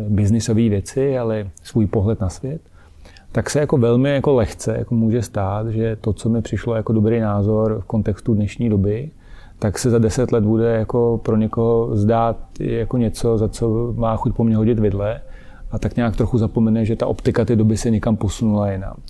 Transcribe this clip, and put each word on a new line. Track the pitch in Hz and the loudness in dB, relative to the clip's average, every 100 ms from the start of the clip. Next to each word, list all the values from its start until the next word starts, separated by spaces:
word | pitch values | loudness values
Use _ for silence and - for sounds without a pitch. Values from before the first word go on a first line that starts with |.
| 104 | -2
biznisové | 101 101 113 107 110 117 | 2 2 2 2 2 2
věci, | 101 92 - 139 131 | 0 -2 -2 0 0
ale | 113 110 98 - | -2 -2 -6 -12
svůj | - 120 101 | -4 0 0
pohled | 113 101 110 | 2 0 0
na | 90 | -2
svět, | - 131 160 - - - - - - - | -4 -8 -10 -12 -20 -20 -20 -20 -20 -8
tak | 113 110 | -4 -2
se | 143 | 0
jako | 147 143 | 2 4
velmi | 117 120 139 | 4 4 4
jako | 139 147 | 2 4
lehce | 131 107 - - 113 | 4 2 -2 -4 -4
jako | 113 | 0
může | 117 113 120 | 0 2 2
stát, | 107 104 98 104 113 | -2 -4 -2 -2 -4
že | 110 113 110 | -2 -2 -2
to, | 113 | -4
co | 95 113 | -2 0
mi | 113 | 0
přišlo | 107 104 - | -2 -4 -2
jako | 113 107 | -2 0
dobrý | 110 107 117 | 2 2 2
názor | 110 101 101 107 110 110 | 0 0 2 2 0 -2
v | 95 | -4
kontextu | 110 107 98 - | -2 -2 -2 0
dnešní | 107 104 - 120 | 0 0 -2 0
doby, | 104 98 110 151 - - - - - | 2 2 -2 -6 -14 -20 -20 -20 -6
tak | 107 - | -4 -2
se | 127 | 2
za | 117 | 2
deset | 110 110 123 | 2 0 0
let | 120 | 2
bude | 104 113 117 | 2 2 2
jako | 113 107 123 117 113 | 0 0 0 2 0
pro | - 110 | 0 0
někoho | 110 - 113 117 117 110 | 0 0 2 2 2 2
zdát | 104 113 117 110 - - | 2 2 2 -2 -8 -8
jako | - 117 107 127 | -4 -2 -2 0
něco, | 113 110 117 113 | 0 0 0 2
za | 110 | 0
co | - 117 110 120 113 | 0 -2 0 -2 -2
má | 113 110 | 0 0
chuť | 117 104 | -2 0
po | |
mně | 113 110 | 2 2
hodit | 110 110 | 2 2
vidle | 107 101 101 117 - - - - - | 0 0 -2 -6 -10 -16 -18 -16 -10
a | 110 | -6
tak | - - | -4 -2
nějak | 117 104 | 0 0
trochu | 113 123 | 0 2
zapomene, | 92 - 113 110 | 0 2 2 2
že | 110 113 | 0 -2
ta | 127 | -2
optika | 104 123 113 | -2 0 0
té | 113 110 | 2 2
doby | 110 107 | 2 2
se | 120 | 0
někam | 107 - 107 | 0 0 0
posunula | 101 - 110 104 101 | -2 -2 0 0 0
jinam. | 95 98 - | -4 -8 -12